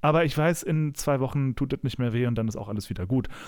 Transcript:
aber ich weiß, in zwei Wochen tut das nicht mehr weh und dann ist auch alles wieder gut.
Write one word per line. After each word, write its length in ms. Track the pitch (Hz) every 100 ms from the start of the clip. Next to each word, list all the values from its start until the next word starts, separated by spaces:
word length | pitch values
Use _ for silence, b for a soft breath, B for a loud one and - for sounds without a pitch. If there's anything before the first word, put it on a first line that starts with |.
aber 220 | 147 156 160
ich 100 | 147
weiß, 280 | 160 170
in 320 | - 156 151 139
zwei 240 | - 139
Wochen 340 | 131 143 135 123
tut 180 | 131
das 100 | 143
nicht 160 | 131 -
mehr 140 | 123
weh 120 | 117 123
und 100 | 113
dann 120 | 110
ist 80 | 104
auch 140 | 104
alles 200 | 104 -
wieder 160 | 95 92
gut. 220 | 131 - B